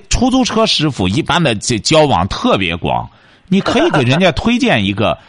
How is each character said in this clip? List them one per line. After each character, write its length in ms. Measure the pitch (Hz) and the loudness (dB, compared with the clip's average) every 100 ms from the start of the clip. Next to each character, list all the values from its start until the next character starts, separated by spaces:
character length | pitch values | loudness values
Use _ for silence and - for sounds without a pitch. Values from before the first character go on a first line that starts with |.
| - | 0
出 220 | - 254 | 0 2
租 140 | 262 | 0
车 220 | 240 220 226 | 0 0 0
师 240 | - 151 | 0 -2
傅 160 | 131 92 | -2 -2
一 160 | 107 | 0
般 180 | 170 151 | 0 0
的 120 | 156 | 0
这 240 | 110 - 110 | -2 -2 -4
交 280 | - 156 151 | 0 2 4
往 200 | 101 87 | 2 -2
特 320 | - 247 180 | -2 -2 0
别 180 | 92 85 | -2 -4
广， 320 | 76 60 60 - _ - - | -4 -4 -6 -16 _ -16 -2
你 140 | 185 | -2
可 180 | - 240 | 0 0
以 40 | 339 | 0
给 120 | - | 0
人 160 | 120 143 | 0 2
家 140 | 185 | 2
推 260 | - - 240 | 2 0 0
荐 260 | 202 143 | 2 0
一 80 | 95 | 0
个 240 | 101 101 - | 0 -2 -2